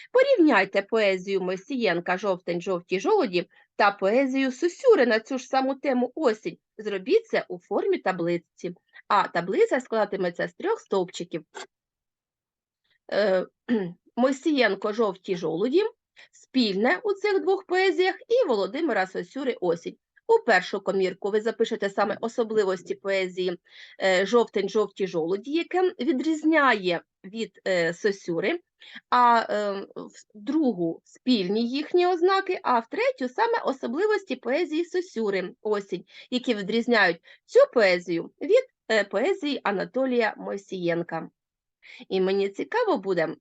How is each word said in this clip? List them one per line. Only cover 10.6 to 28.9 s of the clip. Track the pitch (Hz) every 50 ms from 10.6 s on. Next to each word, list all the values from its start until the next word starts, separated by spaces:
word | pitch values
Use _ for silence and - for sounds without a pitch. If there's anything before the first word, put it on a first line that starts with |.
| - 381 453 -
стовпчиків. | - _ 208 190 180 175 - - - - - 160 160 _ - - - - _ _ _ _ _ _ _ _ _ _ _ _ _ _ _ _ _ _ _ _ _ _ _ _ _ _ _ - -
Е, | 196 208 196 190 185 - - _ _ _ -
<clears throat> | 247 214 185 170 175 - _ _ _
Мойсієнко | 233 247 277 262 - - 330 294 262 233 202 196 196 - 214 208
«Жовті | 233 226 202 180 - - - 185
жолуді», | 170 170 156 160 170 208 254 277 370 440 453 - _ _ _ _ - - _ _
спільне | _ _ _ - 262 233 208 185 196 220 262 370 - -
у | 415 403
цих | - - 415 392 359
двох | 294 349 392 381 -
поезіях, | - 349 370 381 392 302 320 370 381 381 - - -
і | 453 523 480 311
Володимира | 233 196 185 190 214 294 349 285 214 196 190
Сосюри | 185 - 185 175 - - 262 285 254 226 -
«Осінь». | 190 175 170 170 - - - _ _ _ _ _ _ -
У | 453 453 -
першу | 240 202 180 180 - - 196
комірку | - 196 185 190 185 180 180 - - 202
ви | 208 214
запишете | 214 226 214 - 226 - 226 214 202 202
саме | 202 226 202 226 - -
особливості | - 233 - - 233 214 220 214 202 190 190 180 - - 196
поезії, | - - 196 196 190 190 180 180 185 180 185 180 - _ _ - - - - - - -
е, | 190 185 185 196
«Жовтень, | 185 233 240 220 - - 208 190 185
жовті | - 214 208 202 _ - 196
жолуді», | 175 170 165 156 165 190 208 226 277 294
яке | 339 330 - - 370 370 370 - -
відрізняє | 247 302 269 254 277 320 320 302 302 311 320 302 277 254 233 208 185 180 170 156 - _ _ _ -
від, | 190 208 226 214 180 _ _ -
е, | 196 185 175 165 165 175
Сосюри, | - - 208 196 - - 185 165 165 180 254 349 349 - _ _ _ - -